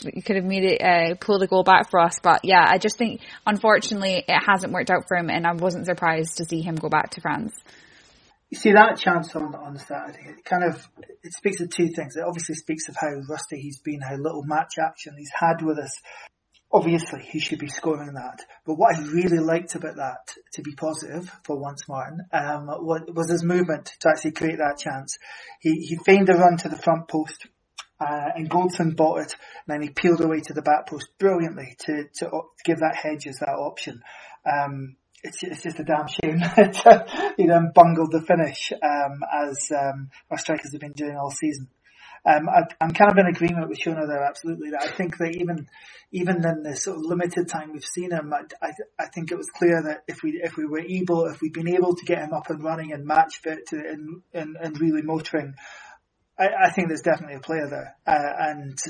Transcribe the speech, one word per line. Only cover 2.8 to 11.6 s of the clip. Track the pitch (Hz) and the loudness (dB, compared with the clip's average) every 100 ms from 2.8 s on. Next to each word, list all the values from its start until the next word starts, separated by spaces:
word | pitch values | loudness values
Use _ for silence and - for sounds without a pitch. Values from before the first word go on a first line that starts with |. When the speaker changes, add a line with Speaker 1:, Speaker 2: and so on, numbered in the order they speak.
| 214 - | 2 0
Speaker 1:
think, | 233 - - - - | -2 -4 -14 -6 -2
unfortunately, | 202 220 208 - 208 196 185 - | 2 4 4 2 -2 -2 0 2
it | - - | 2 4
hasn't | 190 185 | 2 2
worked | 175 - | -2 2
out | 180 - | 0 2
for | 180 | -2
him, | 170 | 0
and | 170 170 | 0 0
I | |
wasn't | 170 180 175 | 0 -2 -2
surprised | 180 175 170 160 160 - | -4 -2 0 0 -2 -6
to | 165 | -6
see | 165 | -4
him | 165 160 | -4 -4
go | 156 | 0
back | 151 - | 0 0
to | - | -4
France. | 160 147 - - - - - _ _ _ _ _ _ | -4 -4 -6 -12 -20 -20 -20 _ _ _ _ _ _
Speaker 2:
You | - | 0
see | 214 | 6
that | 208 220 - | 8 8 6
chance | 185 175 165 | 2 0 0
on, | 160 151 | -6 -8
on | 147 143 139 | -10 -14 -14
Saturday, | - 143 - - - | -10 -10 -10 -16 -20
it | - | -16
kind | - 180 | -4 0
of, | 175 151 - - - - | 0 -2 -10 -20 -20 -20
it | 175 | -18
speaks | - 202 190 | -4 -4 -2